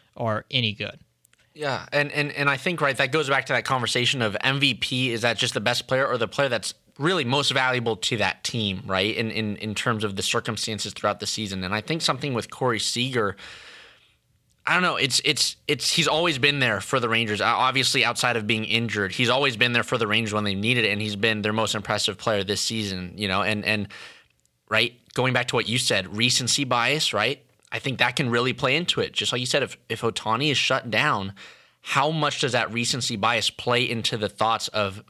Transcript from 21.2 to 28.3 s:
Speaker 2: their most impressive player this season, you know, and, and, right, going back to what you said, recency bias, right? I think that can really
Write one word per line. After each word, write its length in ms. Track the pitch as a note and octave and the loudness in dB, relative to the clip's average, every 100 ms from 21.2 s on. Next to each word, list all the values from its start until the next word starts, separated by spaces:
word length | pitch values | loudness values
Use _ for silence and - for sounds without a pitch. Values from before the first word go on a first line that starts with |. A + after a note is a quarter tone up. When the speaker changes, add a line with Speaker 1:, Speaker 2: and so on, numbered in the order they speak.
| A2+ G#2+ | 0 0
Speaker 2:
their 120 | G#2+ | 0
most 220 | A2 G#2+ A2 | 0 0 -2
impressive 420 | G2 G#2 - F#2+ | -2 -2 -2 -2
player 260 | - G#2 | -2 -2
this 180 | F#2+ G2+ | 0 -2
season, 520 | - A2+ G2+ F#2 F2+ F2+ | -2 -2 -4 -6 -8 -4
you 100 | G2+ | -2
know, 160 | F#2+ | 0
and, 200 | G2 G#2+ G2 | 0 0 0
and, 240 | G#2+ G2+ - - - _ _ _ _ - | 0 -2 -10 -18 -20 _ _ _ _ -2
right, 240 | A2 A#2+ - _ | 0 0 -2 _
going 200 | - B2+ | 0 2
back 160 | B2 B2 | 2 0
to 60 | A#2+ | 0
what 120 | G#2+ | 0
you 80 | B2 | 0
said, 380 | - G#2 F#2 G#2 | 2 0 0 0
recency 460 | B2 B2 B2 - | 2 2 0 0
bias, 500 | C3+ A#2+ A#2+ D3+ - | 0 2 2 0 0
right? 300 | G2+ A2+ C#3+ _ _ _ | 0 0 -2 _ _ _
I 60 | A2+ | -8
think 200 | C#3 - | -4 0
that 160 | D3+ - | 0 2
can 140 | |
really 240 | B2+ | 2